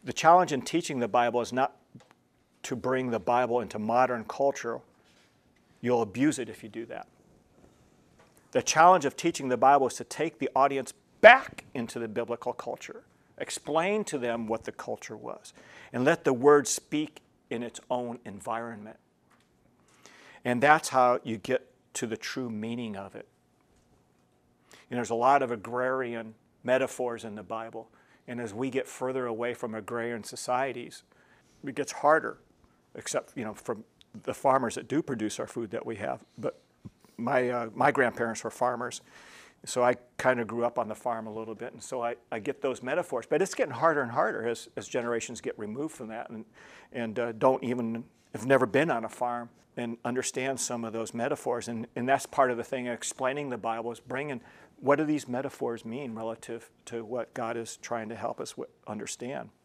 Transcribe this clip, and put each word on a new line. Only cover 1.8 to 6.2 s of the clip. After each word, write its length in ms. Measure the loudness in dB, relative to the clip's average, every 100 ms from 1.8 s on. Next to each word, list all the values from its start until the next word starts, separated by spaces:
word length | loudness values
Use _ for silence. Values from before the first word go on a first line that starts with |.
| _ -20 -20 _ _ _ _ _
to 140 | -8 -6
bring 360 | -2 -2 0
the 80 | -2
Bible 400 | 2 2 4 0
into 160 | -2 -6
modern 480 | 0 4 4 2 -6
culture. 560 | 0 0 0 -6 -8 -10 _ _ _ _ _ _ _ _ _
You'll 200 | 2 2
abuse 380 | 2 2